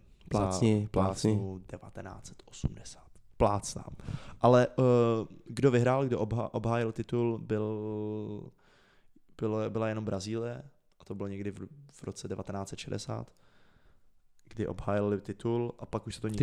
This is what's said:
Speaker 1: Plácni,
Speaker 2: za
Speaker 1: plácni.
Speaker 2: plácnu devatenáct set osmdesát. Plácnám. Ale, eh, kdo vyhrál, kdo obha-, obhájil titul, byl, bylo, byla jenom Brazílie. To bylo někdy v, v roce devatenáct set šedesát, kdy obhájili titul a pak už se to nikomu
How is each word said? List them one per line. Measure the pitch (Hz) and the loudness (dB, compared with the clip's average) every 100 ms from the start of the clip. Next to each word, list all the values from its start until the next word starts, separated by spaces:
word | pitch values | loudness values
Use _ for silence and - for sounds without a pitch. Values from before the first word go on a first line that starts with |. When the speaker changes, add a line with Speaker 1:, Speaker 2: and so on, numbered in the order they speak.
| - - - | -20 -20 -2
Speaker 1:
Plácni, | 104 95 92 113 107 | 0 2 4 4 4
Speaker 2:
za | 107 | 2
Speaker 1:
plácni. | - 95 95 110 | 2 2 2 2
Speaker 2:
plácnu | 104 95 95 92 | 2 0 -8 -12
devatenáct | 87 98 95 95 92 - | -14 -14 -14 -12 -14 -16
set | - - | -20 -20
osmdesát. | - - - - - - - - - | -4 -4 -4 -12 -18 -20 -20 -20 2
Plácnám. | 110 101 - - - - - - - - | 2 2 -2 -10 -12 -12 -10 -10 -10 2
Ale, | 117 123 120 | 6 8 6
eh, | - 127 123 117 113 104 - - | 4 6 8 6 4 -2 -10 -10
kdo | 113 135 | 4 6
vyhrál, | 120 120 131 135 | 6 6 4 2
kdo | 120 | 0
obha-, | 107 117 107 | 0 -2 -2
obhájil | 117 113 117 113 | -2 0 0 0
titul, | 110 110 120 117 113 | -4 -2 0 0 -2
byl, | 110 107 107 107 107 107 107 107 107 104 123 - _ _ _ _ - - - - | -2 -2 0 -4 -4 -4 -4 -4 -6 -8 -12 -18 _ _ _ _ -20 -20 -20 -4
bylo, | 113 110 107 | -2 0 0
byla | 107 110 | 0 0
jenom | 110 | -2
Brazílie. | 107 98 101 113 117 123 139 _ _ _ - | -2 -4 -2 -4 -4 -8 -14 _ _ _ -12
To | 101 | -6
bylo | 101 | -6
někdy | 98 202 | -4 -6
v, | 98 95 143 - | -6 -12 -14 -20
v | - | -12
roce | - - 98 | -10 -10 -8
devatenáct | 98 98 98 95 | -6 -6 -6 -6
set | 110 | -8
šedesát, | - 104 - 110 117 - - - - _ - - - _ _ - - | -6 -6 -4 -8 -8 -16 -20 -20 -20 _ -20 -20 -20 _ _ -20 -16
kdy | 110 107 | -6 -4
obhájili | 92 - 104 104 101 | -4 -2 0 2 0
titul | 98 98 117 117 120 - | -4 -6 -2 -2 -2 -6
a | - | -8
pak | 113 - | -8 -8
už | |
se | - | -6
to | 110 | -4
nikomu | 104 | 0